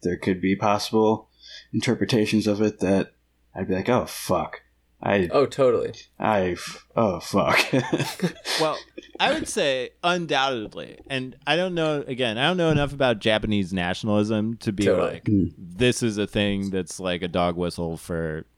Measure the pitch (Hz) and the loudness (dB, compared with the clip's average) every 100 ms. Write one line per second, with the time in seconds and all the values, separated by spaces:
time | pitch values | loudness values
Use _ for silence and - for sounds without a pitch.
0 | 90 87 - 90 95 98 107 104 - 113 | -4 -2 -2 0 0 0 2 0 0 2
1 | 110 110 - _ - - - 113 120 107 | 4 2 -4 _ -20 -20 -6 -2 0 0
2 | 98 117 107 110 104 101 107 - 92 98 | 2 2 2 2 2 2 0 0 2 2
3 | - _ _ _ _ - 95 92 107 120 | 0 _ _ _ _ -8 -2 -2 2 0
4 | 80 - - 87 - - _ _ _ _ | 0 -8 -2 -2 -2 -10 _ _ _ _
5 | - 202 175 143 127 - 131 110 - - | 0 2 2 2 2 2 2 2 -2 -8
6 | - - - 104 92 87 - - _ - | -20 -4 0 2 0 -4 -10 -14 _ 0
7 | 107 85 - 101 - - - 135 - 165 | 0 0 -2 0 2 2 2 0 0 -2
8 | - - 175 - - - 156 139 - - | -4 -4 -6 -4 -6 0 0 -2 -10 -20
9 | - - 214 311 - 220 151 131 120 - | -18 -2 0 0 -2 0 0 0 -4 -2
10 | 175 175 156 143 135 123 104 90 65 - | 0 0 0 0 0 -2 -6 -10 -14 -18
11 | - 135 127 - 143 160 185 170 156 147 | -6 -6 -6 -8 -2 0 0 0 0 -2
12 | 131 123 123 110 147 180 165 147 143 139 | -4 -2 -2 0 0 2 2 2 0 2
13 | 131 110 113 107 110 104 90 92 87 92 | 2 2 2 2 2 0 0 -2 -2 -2
14 | 110 104 104 110 110 117 117 98 98 90 | 0 2 2 0 -2 -2 -4 2 2 2
15 | 85 85 113 101 85 - 90 90 123 113 | 0 -4 2 2 2 -4 -16 0 2 2
16 | 120 104 101 110 104 98 98 95 87 - | 0 0 -2 0 0 0 -2 -4 -6 -6
17 | 92 87 90 90 87 87 87 - 82 80 | -4 -2 0 0 0 0 -4 -4 -6 -6
18 | - 85 80 78 - | -6 -4 -4 -6 -12